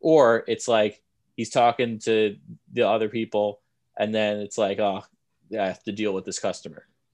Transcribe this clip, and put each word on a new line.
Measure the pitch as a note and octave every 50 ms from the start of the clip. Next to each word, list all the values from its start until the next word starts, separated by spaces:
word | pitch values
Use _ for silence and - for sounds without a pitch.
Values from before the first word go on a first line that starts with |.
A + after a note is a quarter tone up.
Or | - D#3+ D#3+ D3+ C3 A#2 A#2 A2+ -
it's | - A2+ - -
like, | B2 A2+ A2 G#2+ G#2+ - _ _ _ _ _ _ _ _
he's | - A2+ -
talking | - C3+ A#2+ A#2+ A#2 - B2 A#2 A2+ G#2
to | - A#2 A2+ A2 A2 G#2 G2+ - _ - - - _ -
the | - A#2+ A2+
other | G2 G#2+ A2 A2 G#2+
people, | - A2+ A2 A2 - G#2 G#2 G#2 G#2 - _ _ _ _ _ _ -
and | - G#2+ G#2+ A2
then | G#2+ G#2+ G#2 G#2 G#2
it's | G#2 G2+ -
like, | A#2+ G#2+ G2 G2+ G#2+
"Oh, | G#2+ G2+ F#2+ - - _ _ _ _ _ _ _ _ -
I | G#2+ G#2+ G2
have | F#2+ F2+ - -
to | A2
deal | G2+ G#2+ G#2+ G#2 F#2+
with | F#2+ F#2
this | G2+ F2+ -
customer." | - G2 F2 - - E2+ D2+ - - _ _ _ _ _